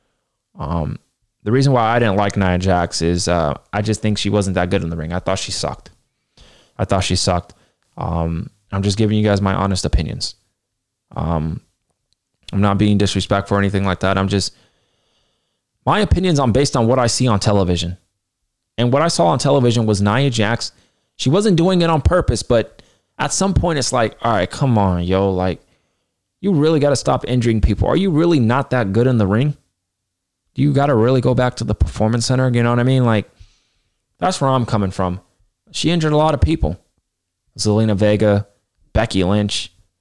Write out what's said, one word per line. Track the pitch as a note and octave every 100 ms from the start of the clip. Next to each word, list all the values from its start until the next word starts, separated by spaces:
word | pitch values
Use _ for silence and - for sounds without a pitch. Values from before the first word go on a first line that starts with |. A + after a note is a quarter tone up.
| _ _ _ _ _ -
Um, | - E2+ D2+ - _ _ _ _
the | G#2
reason | C3 C#3
why | B2 A2 A#2+
I |
didn't | A2+ G2
like | G2+ G2+
Nia | F#2 F2+
Jax | F#2+ F2 F2 -
is, | E2 F2 E2+
uh, | F2 D2+ - _
I | G#2
just | G#2+ G#2
think | G#2+ G2+
she | G2+
wasn't | G#2 G2 F2+
that | F2+
good | F#2+
in | E2+
the | E2
ring. | D#2+
I | F2+
thought | F#2+ F#2+
she | -
sucked. | - - - - _ _ _ _ _ - _ _ -
I |
thought | G2 G2 -
she | F#2
sucked. | - F2 - _ _ _ _ -
Um, | E2+ E2 E2 E2 - _ _
I'm | F#2+
just | G2+ G2
giving | G#2+ G#2+
you |
guys | G#2+ G2+
my | G2
honest | F#2 G2 F#2+ -
opinions. | - D#2 - - - _ _ _ _ _ _ _ -
Um, | D#2+ E2 D#2+ F#2+ _ _ _ _ _ _ _ _ -
I'm | G#2
not | G2+ G2+
being | G#2+ G2+
disrespectful | G2+ F#2+ - G2+ - G2+
or |
anything | G2 G2 G2
like | F2+
that. | F#2+ F#2+
I'm | F#2+
just, | G2+ - _ _ _ _ _ _ _ _ _ _ _ _ _ C3
my | F#3+
opinions | G3+ F3+ F#3 C#3+
on, | B2
based | B2 D3 C3
on | A2+
what | C3
I | A#2+
see | - B2+
on | G2+
television. | A2 G2+ F2+ E2+ F2 F2+ _ _ _ _ _ _ _ -
And | B2
what | C#3
I | E3+
saw | - E3+
on | C#3
television | C#3+ C#3+ A#2+ A#2 A2
was | G2
Nia | G2+ A#2+ C#3
Jax. | A2+ G#2 A#2 - _ _ _ _ -
She | C3
wasn't | F3+ G#3+ E3
doing | F3+ F3+
it | E3+
on | D#3
purpose, | - F#3 - A#2
but | - A#2 - - _ _ _ -
at | C#3+
some | - G3
point | E3+ E3+ D3+
it's | B2
like, | B2 A2 -
all | A#2
right, | G2+ F#2
come | - C#3 A2
on, | G2 F2
yo. | F2 F#2+ G2
Like, | F#2 F#2 D#2+ _ _ _ _ _ _ _ _
you | G3
really | D#3 D#3 D#3+
gotta | C#3+ C3
stop | - B2+ -
injuring | B2+ A#2 A2+
people. | - G2+ -
Are | D#3
you | G3
really | D3+ E3+ D3+
not | A2+ C3+ C3+
that | B2+ G2
good | G#2+ C3
in | A#2
the | F#2+
ring? | G#2+ D3 - _ _ _ _ _ _ _ _ _
Do | -
you | C#3+
gotta | C3+ D3 A#2
really | A#2+ C3
go | B2+
back | B2 B2 -
to |
the | A2+ A2
performance | - - A2 A#2+ A2+
center? | B2+ C3
You | A#2+
know | A#2
what | A#2+
I |
mean? | B2+ C3
Like, | A#2+ A2 - _ - _ _ _ _ _ _ -
that's | F3 -
where | C3+
I'm | C3 A#2
coming | A2 F#2+
from. | F#2+ F#2 F#2 _ _ _ _ _
She | - D#3
injured | F3 D#3
a | D3+
lot | D#3
of | D3
people. | D3+ D#3+ - - _ _ _ _ _ _ _ -
Zelina | G#2+ G#2 A2 F#2+
Vega, | G#2 G#2 G#2+ G2+ - _ _ _ _
Becky | A2 A2+ F#2+
Lynch, | F2+ G#2 G#2 - - _ _ _